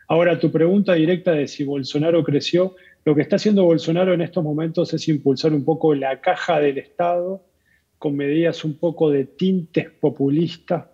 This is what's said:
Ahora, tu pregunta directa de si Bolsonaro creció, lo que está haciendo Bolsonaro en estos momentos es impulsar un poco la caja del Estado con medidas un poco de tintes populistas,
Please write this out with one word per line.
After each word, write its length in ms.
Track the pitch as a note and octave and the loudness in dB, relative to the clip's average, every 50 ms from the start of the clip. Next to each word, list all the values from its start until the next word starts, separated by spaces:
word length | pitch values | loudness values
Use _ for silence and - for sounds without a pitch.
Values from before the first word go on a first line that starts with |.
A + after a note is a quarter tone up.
| _ | _
Ahora, 320 | - D#3 E3 E3+ F3 E3 C#3+ | -2 0 2 2 2 2 2
tu 120 | E3+ D#3+ | 0 0
pregunta 420 | E3 D#3 D#3+ E3+ G3 G#3 G3 G3 F3+ | 2 2 2 2 2 2 2 2 2
directa 380 | D#3+ D#3 E3 F#3 E3+ - F3+ | 2 2 2 0 0 0 0
de 160 | D#3+ D3 C#3 | 0 0 -2
si 160 | - - - C#3+ | -4 -6 -6 -6
Bolsonaro 600 | C3+ C#3+ C#3 C3 - - D3 D#3 E3+ E3+ E3 D3+ | -4 -4 -6 -6 -4 -4 -2 0 2 2 2 2
creció, 520 | D#3+ C#3+ C3+ - - F3 F3 F#3 F#3 - - _ _ _ _ - | 0 0 -2 0 0 0 0 0 -2 -4 -10 _ _ _ _ -2
lo 100 | D#3 D3 | 0 2
que 60 | D3+ | 2
está 160 | C#3 - G3+ | 2 0 0
haciendo 280 | F#3+ - G#3+ G#3 G3 F3+ | 0 2 2 4 4 4
Bolsonaro 480 | E3+ E3 D3 - D#3+ E3 F3 F#3 F#3 F3+ | 4 4 2 0 -2 0 0 2 2 0
en 80 | E3+ | 0
estos 220 | E3+ E3 - F#3 D#3 | -2 -2 -4 -4 -4
momentos 500 | D3+ D3 D#3 E3 E3 D#3+ F3+ E3 - E3 | -2 -4 -4 -4 -4 -2 -2 -2 -2 -4
es 140 | D#3 - | -4 -2
impulsar 460 | E3 D#3 C3+ - C#3 C3+ C3+ - D#3+ D#3 | -2 -2 0 2 0 0 2 0 0 0
un 100 | C#3+ B2+ | 0 0
poco 300 | D#3+ D#3 D#3 - D#3 D3 | 0 0 2 2 2 2
la 280 | C#3 C#3 C3+ C3+ - | 2 0 -4 -6 -2
caja 380 | - F3+ F3+ - - - E3 D3+ | -2 -2 -2 0 -2 -2 0 2
del 180 | D3 C#3+ C3+ | 2 0 0
Estado 680 | - - - _ - F3 F3 F3 F3 F3 F#3 F#3+ F#3+ _ _ _ _ _ _ _ _ _ _ _ | -2 -8 -8 _ -4 -2 0 -2 -2 -4 -6 -8 -10 _ _ _ _ _ _ _ _ _ _ _
con 180 | _ - D3+ C#3+ | _ -6 -4 -4
medidas 500 | C#3+ C#3+ C#3+ D3 E3 E3+ E3 E3 - - | -2 -2 -2 0 0 0 0 -2 -4 -6
un 120 | D#3+ C#3 | -8 -6
poco 340 | - F3 E3 E3 E3+ E3 D3+ | -4 -4 -4 0 0 0 2
de 140 | C#3+ C#3 C3 | 2 0 -2
tintes 640 | - _ - F#3 F#3+ F#3+ F#3 D#3+ - - D#3 - - | -4 _ -2 0 0 0 0 -4 -4 -4 -4 -4 -4
populistas, 960 | - _ - C#3+ B2 - C#3 C#3 C#3+ D#3+ F3 E3 - - _ - F3+ D#3 - - | -4 _ -2 -2 0 0 0 0 2 0 0 -2 -4 -8 _ -6 -6 -6 -6 -8